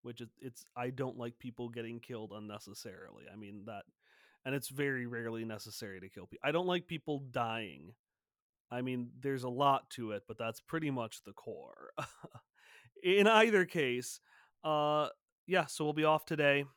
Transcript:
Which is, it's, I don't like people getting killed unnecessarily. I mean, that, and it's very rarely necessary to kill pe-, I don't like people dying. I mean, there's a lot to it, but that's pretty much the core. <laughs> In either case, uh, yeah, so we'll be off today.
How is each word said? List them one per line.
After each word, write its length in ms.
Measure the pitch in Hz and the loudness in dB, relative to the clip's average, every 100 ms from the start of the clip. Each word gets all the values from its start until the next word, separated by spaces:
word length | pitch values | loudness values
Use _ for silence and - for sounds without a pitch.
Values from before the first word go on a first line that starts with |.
Which 200 | 120 120 | -12 -12
is, 80 | 117 _ | -14 _
it's, 260 | 135 120 - - | -14 -14 -14 -6
I 140 | 123 | -4
don't 280 | 131 131 117 | -2 -6 -4
like 220 | 120 123 | -8 -8
people 300 | 127 123 120 | -14 -8 -8
getting 300 | 117 113 117 | -6 -8 -10
killed 320 | 117 120 107 | -10 -10 -8
unnecessarily. 920 | 104 107 104 - 101 113 92 95 101 64 | -10 -10 -12 -12 -14 -14 -14 -16 -18 -18
I 40 | 101 | -14
mean, 280 | 104 104 107 | -14 -12 -12
that, 200 | 101 - _ _ _ _ _ | -12 -14 _ _ _ _ _
and 100 | 131 | -4
it's 160 | 135 123 | -4 -4
very 380 | 139 143 131 120 | -2 0 0 -2
rarely 380 | 120 117 113 113 | -4 -4 -4 -6
necessary 540 | 107 - - 104 95 | -8 -10 -10 -10 -10
to 100 | 95 | -14
kill 180 | - 92 | -16 -16
pe-, 100 | - | -4
I 80 | 139 | 0
don't 160 | 156 180 | 2 2
like 180 | 180 175 | 0 0
people 340 | 165 - 143 139 | -8 -2 -4 -2
dying. 640 | 127 117 113 104 69 78 - _ _ _ _ _ _ _ | -2 0 -2 -4 -10 -18 -20 _ _ _ _ _ _ _
I 120 | 123 | -4
mean, 280 | 127 127 120 127 | -2 -2 -4 -6
there's 240 | 135 135 | -2 -2
a 60 | 127 | -2
lot 400 | 123 139 135 - | 4 6 6 2
to 200 | - 113 | -8 -4
it, 120 | 104 _ | -4 _
but 100 | 110 | -6
that's 220 | 113 113 | -4 -6
pretty 320 | _ 165 156 | _ -2 0
much 320 | 131 113 - | -2 -4 -8
the 100 | - | -18
core. 580 | 98 - 104 62 - - - - - - - | -16 -12 -12 -14 -18 -12 -10 -10 -10 -20 -20
<laughs> 600 | _ _ - - - - | _ _ -20 -20 -20 -4
In 220 | 180 196 202 | 4 8 10
either 400 | 220 226 214 175 | 10 8 6 4
case, 540 | 175 135 123 123 - _ - _ _ | 2 2 0 -2 -12 _ -20 _ _
uh, 460 | 160 151 147 151 147 - _ _ - | 0 2 4 4 2 -4 _ _ 0
yeah, 200 | 180 151 | 0 2
so 160 | - | -2
we'll 100 | 151 | -2
be 100 | 151 | 4
off 220 | 156 156 - | 6 4 2
today. 400 | 156 143 143 139 | 2 4 4 2